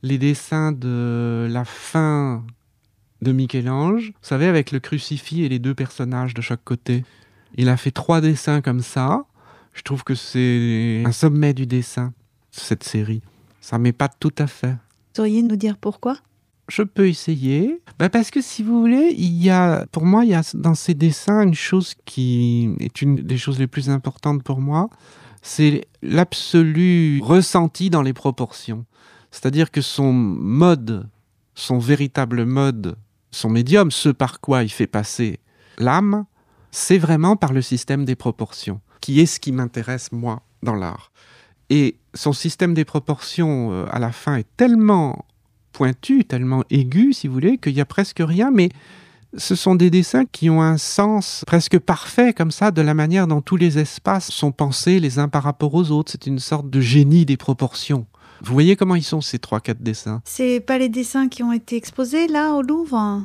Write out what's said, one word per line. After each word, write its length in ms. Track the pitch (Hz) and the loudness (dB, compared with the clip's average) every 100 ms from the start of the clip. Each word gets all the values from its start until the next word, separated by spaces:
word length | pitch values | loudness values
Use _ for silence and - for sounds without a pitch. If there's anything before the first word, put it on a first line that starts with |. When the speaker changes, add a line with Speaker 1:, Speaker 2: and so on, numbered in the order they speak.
Speaker 1:
les 160 | 131 135 | -2 0
dessins 540 | 139 143 - 156 156 | 0 -2 -4 -2 -2
de 720 | 143 123 120 120 117 117 117 117 | -4 -4 -4 -4 -2 -4 -4 -4
la 160 | 117 | -4
fin 760 | 120 - - 160 156 147 139 117 113 - _ _ _ _ _ _ | -8 -12 -6 -2 0 0 -2 -4 -10 -20 _ _ _ _ _ _
de 80 | 123 | -2
Michel-Ange, 760 | 131 127 131 123 131 160 220 220 | 0 0 -2 -4 -2 0 -2 -4
vous 60 | - | -14
savez, 260 | - 135 170 | -6 0 2
avec 260 | 170 135 | 2 0
le 80 | 139 | -6
crucifix 640 | - 151 - 147 - 160 | -6 -8 -6 -10 -8 -4
et 40 | 151 | -2
les 120 | 131 | -2
deux 140 | 123 | -4
personnages 600 | 135 131 - 123 127 127 | -4 -8 -6 -6 -4 -6
de 80 | 120 | -6
chaque 220 | 117 117 | -8 -8
côté. 400 | - 120 - 123 123 _ _ _ _ - | -6 -8 -2 -4 -4 _ _ _ _ -2
Il 120 | 127 | 0
a 80 | 127 | 0
fait 160 | - | -2
trois 280 | - - 165 | -6 0 2
dessins 400 | 156 151 - 147 | 2 0 0 -2
comme 180 | 139 123 | 0 -4
ça. 440 | 120 - 131 196 285 _ _ - _ | -4 -4 -2 -2 -4 _ _ -20 _
Je 80 | - | -18
trouve 200 | - 139 | -8 -8
que 140 | - 131 | -6 -8
c'est 880 | - 127 127 120 120 113 117 113 120 | -4 -2 0 0 0 0 -2 -2 -2
un 60 | |
sommet 420 | 117 160 147 147 | 2 2 4 2
du 120 | 131 131 | 0 -2
dessin, 460 | 127 120 - 123 120 _ _ _ | -4 -4 -6 -8 -10 _ _ _
cette 320 | - - 110 | -18 -8 -6
série. 400 | - 110 107 110 - _ _ _ | -4 -6 -4 -6 -8 _ _ _
Ça 160 | - 117 | -8 -2
m'épate 360 | 120 120 139 _ | 0 0 -4 _
tout 140 | 151 - | -6 -2
à 80 | 147 | -6
fait. 220 | - - | -4 -6
Speaker 2:
Vous 460 | 127 _ _ _ - | -6 _ _ _ -4
sauriez 260 | 220 214 | 0 2
nous 140 | 233 214 | 0 0
dire 200 | 214 202 | -2 -4
pourquoi ? 420 | 208 208 240 277 _ _ _ _ - | -8 -6 -6 -6 _ _ _ _ -12
Speaker 1:
Je 140 | - | -4
peux 260 | 208 - 196 | -4 2 2
essayer. 720 | 165 - 156 131 139 208 339 - - | 2 -4 -2 0 0 0 -4 -10 -2
Ben 100 | 180 | 0
parce 220 | 233 226 | 2 0
que, 100 | 285 | -2
si 220 | 254 - | -6 -6
vous 160 | 214 233 | 0 2
voulez, 340 | 233 254 330 - | 4 4 2 2
il 260 | 175 170 | 0 2
y 80 | 180 | 4
a, 360 | 185 180 165 - | 4 4 2 -2
pour 140 | - | 0
moi, 200 | 165 208 | 4 4
il 60 | 240 | 4
y 40 | |
a 80 | 175 160 | 2 0
dans 220 | - 156 160 | -2 0 0
ces 180 | - | 0
dessins 480 | 156 160 147 - 208 | 2 2 0 0 2
une 120 | 202 | 4
chose 400 | 160 - 185 180 - | 2 0 0 -2 -10
qui 720 | - - 127 120 120 120 117 - | -14 -4 0 2 2 2 0 -2
est 240 | - - | -6 -2
une 140 | 143 139 | 0 0
des 220 | 87 127 | 0 -4
choses 200 | 131 131 | -4 -4
les 80 | 135 | -2
plus 240 | - 135 | -4 -2
importantes 540 | 139 131 - 151 147 | -2 -4 -6 -4 -4
pour 160 | 127 135 | -4 -4
moi, 280 | 139 151 208 _ _ - - - | -2 -2 -2 _ _ -20 -20 -20
c'est 440 | - - 151 147 - _ | -14 2 2 2 -6 _
l'absolu 1160 | 65 143 180 - - 170 160 156 180 175 160 143 | -2 0 0 -2 0 2 4 2 2 4 2 0
ressenti 680 | 117 175 180 185 165 - 190 | 4 4 4 2 0 0 0
dans 120 | 165 | 0
les 100 | 135 | 0
proportions. 720 | 123 143 127 120 - - 113 117 _ _ _ _ | -2 -4 -4 -8 -10 -12 -12 -12 _ _ _ _
C'est-à-dire 400 | - 135 143 160 | -6 -4 0 0
que 100 | - | 0
son 320 | 135 - 139 | -4 0 2
mode, 960 | 127 113 80 82 127 180 160 113 110 107 _ _ _ _ | 2 2 -2 -2 4 4 4 0 -8 -10 _ _ _ _
son 240 | - - 127 | -16 -4 -2
véritable 680 | 117 143 143 - 127 120 | 2 0 0 -2 -4 -2
mode, 520 | 117 131 139 117 92 - _ _ _ | -2 0 0 -2 -8 -10 _ _ _
son 180 | - 113 | -6 0
médium, 400 | 113 123 196 180 | 0 4 4 4
ce 180 | - 156 | 2 0
par 320 | 131 127 - | 0 -2 -4
quoi 220 | - 131 | -2 0
il 60 | 113 | 0
fait 160 | - 110 | -2 -4
passer 540 | 107 104 - 113 87 _ _ _ - | -2 -6 -4 -4 -4 _ _ _ -4
l'âme, 460 | 120 151 202 208 202 _ _ _ _ | 0 2 0 -2 -6 _ _ _ _
c'est 280 | - - 202 | -10 2 2
vraiment 380 | 160 160 170 208 | 4 2 4 2
par 160 | 160 | 0
le 100 | 131 | -2
système 420 | 123 123 - 139 | -2 -4 -2 -4
des 120 | 135 127 | -2 -4
proportions, 640 | 123 110 110 - - 101 _ _ | -4 -6 -8 -10 -10 -10 _ _
qui 200 | - 139 | 0 4
est 60 | 165 | 4
ce 140 | - | 2
qui 120 | - | -6
m'intéresse, 600 | 131 123 120 113 127 - | -4 -4 -6 -6 -8 -8
moi, 300 | 120 120 110 _ _ | -8 -6 -8 _ _
dans 120 | - | -4
l'art. 360 | 107 90 - - _ _ _ _ _ _ | -4 -4 -10 -18 _ _ _ _ _ _
Et 260 | 147 139 - _ | 2 2 -2 _
son 180 | - 147 | -6 -4
système 420 | 135 165 - 180 | -2 -4 -2 0
des 100 | 165 | 0
proportions, 840 | 151 156 - 147 - - 165 139 117 | 0 -4 -4 -8 -6 -2 -2 0 -4
euh, 140 | 92 - | -4 -6
à 80 | - | -4
la 140 | 120 | -4
fin, 240 | 117 - 139 | -4 -4 -4
est 100 | 107 - | -4 0
tellement 680 | 247 233 214 196 147 - - _ _ _ _ | 4 6 6 4 2 -4 -12 _ _ _ _
pointu, 520 | - 127 127 - 269 | -2 -2 -2 2 2
tellement 380 | - 127 127 131 123 | 2 -2 0 0 2
aigu, 420 | 139 127 151 262 | 0 2 4 4
si 140 | 262 143 | 2 -2
vous 60 | |
voulez, 240 | 131 165 254 | 0 2 2
qu'il 140 | - | 0
y 60 | 139 | -2
a 40 | 143 | -2
presque 340 | - 196 - | -2 -4 -2
rien, 260 | 160 175 247 | 0 2 2
mais 180 | 247 175 - - - - _ _ - | 4 2 0 -20 -20 -20 _ _ -12
ce 180 | - | -4
sont 200 | 180 - | 0 2
des 160 | 185 180 | 6 6
dessins 340 | 180 175 - | 4 2 0
qui 240 | 131 - 165 | 0 0 2
ont 140 | 160 | 4
un 160 | 160 160 | 4 0
sens 680 | - - 208 214 - - - | -2 0 2 0 -2 -10 0
presque 320 | 170 - 180 | 0 4 0
parfait, 540 | - 175 - - 247 | 2 -4 -2 2 2
comme 180 | - 165 | 4 -2
ça, 200 | - 208 | 2 0
de 100 | 165 | 2
la 140 | 151 | 2
manière 320 | 151 156 185 180 | 2 2 2 2
dont 160 | 151 | 0
tous 140 | 143 185 | 0 2
les 220 | 175 147 | 2 2
espaces 520 | 151 - - 196 - | -2 -4 -2 -2 -2
sont 220 | - 147 | -2 -2
pensés 460 | 135 143 131 - 185 | 0 -2 0 2 2
les 180 | 156 127 | 2 0
uns 100 | 143 | 0
par 140 | 147 | 0
rapport 320 | 139 139 151 | -2 -2 0
aux 160 | 156 170 | 0 2
autres. 220 | 151 156 | 0 -2
C'est 140 | - - | -6 -6
une 120 | 135 | -6
sorte 320 | - 156 143 | -4 -6 -2
de 100 | 135 | 0
génie 460 | 123 139 143 165 156 | 4 6 8 6 6
des 100 | 135 | 0
proportions. 720 | - 131 131 - - 143 110 _ _ - | -2 -2 -2 -4 -4 -4 -4 _ _ -16
Vous 100 | 101 | -2
voyez 240 | 127 160 196 | 4 4 4
comment 180 | 190 | 2
ils 80 | 180 | 0
sont, 180 | 151 156 | 0 -4
ces 180 | 147 120 | -4 -8
trois, 220 | - 107 | -4 -6
quatre 220 | - 117 | -4 -6
dessins ? 400 | 117 107 - 110 | -4 -6 -6 -8
Speaker 2:
C'est 360 | - - 254 247 | -10 -4 -2 -2
pas 180 | 247 262 | -2 -2
les 100 | 254 | -2
dessins 400 | 226 240 269 262 | -2 -4 -2 -2
qui 140 | - | -2
ont 100 | 240 | -4
été 240 | 233 226 233 | -4 -4 -8
exposés, 520 | - - 254 302 339 | -8 -6 -2 0 0
là, 240 | 302 302 | 0 0
au 80 | 294 | 0
Louvre 600 | 254 311 330 247 208 202 | 0 -2 -2 -2 -2 -4